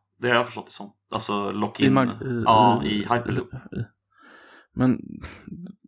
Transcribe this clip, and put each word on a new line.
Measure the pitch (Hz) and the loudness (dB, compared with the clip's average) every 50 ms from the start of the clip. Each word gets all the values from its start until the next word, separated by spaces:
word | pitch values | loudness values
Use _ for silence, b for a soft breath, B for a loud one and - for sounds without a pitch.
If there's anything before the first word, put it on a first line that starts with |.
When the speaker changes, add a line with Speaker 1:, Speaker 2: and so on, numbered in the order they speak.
| _ _ _ _ | _ _ _ _
Speaker 1:
Det | 117 123 | 0 2
har | 120 | 2
jag | 120 123 | 2 2
förstått | 123 - 110 - | 0 -6 -14 -14
det | - | -14
som. | - - 202 - _ _ _ _ - | -16 -18 -18 -18 _ _ _ _ -6
Alltså, | 110 110 - 104 101 101 101 | -6 -4 -2 -2 -2 -2 -4
lock-in. | 98 104 104 104 - - 139 | -2 -4 -4 -4 -2 0 2
Speaker 2:
I | 135 | 4
mag-, | 135 135 131 120 107 - | 4 4 2 0 -2 -6
i, | 127 131 123 117 110 | -6 -6 -4 0 4
Speaker 1:
Ja, | 113 113 110 107 107 104 117 107 | 6 6 8 8 6 4 2 0
Speaker 2:
i, | 107 | -2
Speaker 1:
i | 104 104 | -2 -2
Hyperloop. | 98 - 120 120 117 - 120 127 - - - | -2 0 -2 -2 0 -2 -4 -4 -4 -6 -12
Speaker 2:
i, | 127 - - - | -16 -14 -10 -10
i. | - 117 - _ _ _ _ B B B B B B B B B B B B _ | -10 -10 -10 _ _ _ _ B B B B B B B B B B B B _
Men | - 123 127 117 - - - - - B B B B B B - 170 175 180 - _ _ | 2 2 2 2 0 -4 -14 -14 -14 B B B B B B -16 -16 -16 -18 -18 _ _